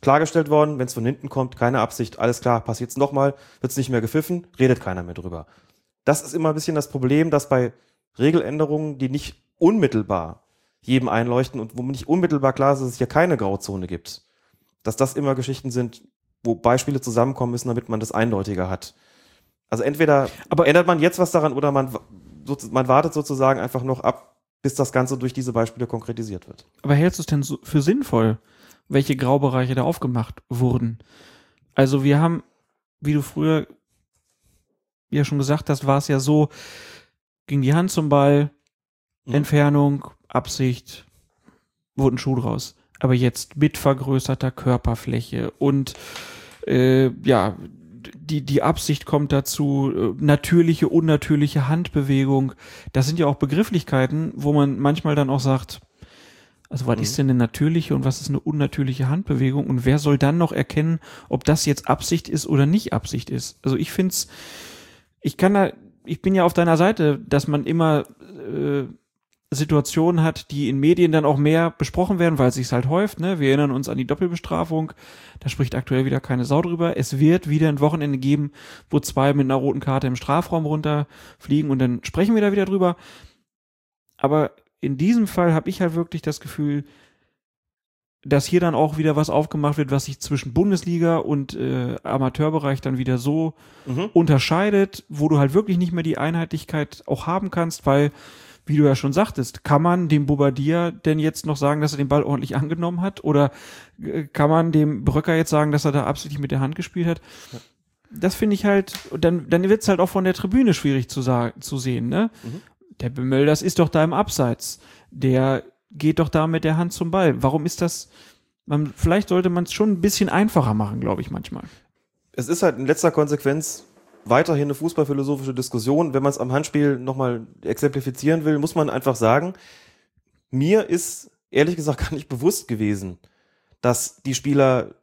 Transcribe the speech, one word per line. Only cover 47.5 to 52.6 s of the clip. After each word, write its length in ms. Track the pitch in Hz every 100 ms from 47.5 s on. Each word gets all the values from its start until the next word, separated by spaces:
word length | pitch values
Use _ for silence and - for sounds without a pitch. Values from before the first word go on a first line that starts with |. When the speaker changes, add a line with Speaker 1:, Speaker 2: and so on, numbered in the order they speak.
| 90 - - - - - -
Speaker 3:
die, 300 | 151 156 139
die 160 | 139
Absicht 440 | 147 165 - 147 -
kommt 260 | 147 143
dazu, 600 | 139 139 - 147 139 135 -
äh, 280 | 104 -
natürliche, 640 | 147 143 - 170 165 160 151
unnatürliche 800 | 170 160 147 - 151 147 151 131
Handbewegung. 840 | 160 175 151 139 135 135 135 135 -